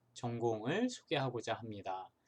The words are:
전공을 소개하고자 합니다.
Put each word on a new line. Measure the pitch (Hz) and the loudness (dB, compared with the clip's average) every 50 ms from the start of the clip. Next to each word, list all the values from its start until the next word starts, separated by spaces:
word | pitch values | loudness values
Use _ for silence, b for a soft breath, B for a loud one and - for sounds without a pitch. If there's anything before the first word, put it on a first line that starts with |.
| _ _ _ | _ _ _
전공을 | - - 120 117 117 113 117 113 107 107 127 165 214 247 254 | -4 -2 -2 0 2 2 2 2 2 2 0 2 4 2 2
소개하고자 | - - - - 160 143 135 131 123 117 - - 110 | 0 -4 -4 -2 0 2 2 0 0 -2 -2 -2 -2
합니다. | 107 117 113 104 98 92 95 92 92 92 - - _ b | -2 -4 -6 -8 -6 -4 -4 -4 -4 -6 -10 -16 _ b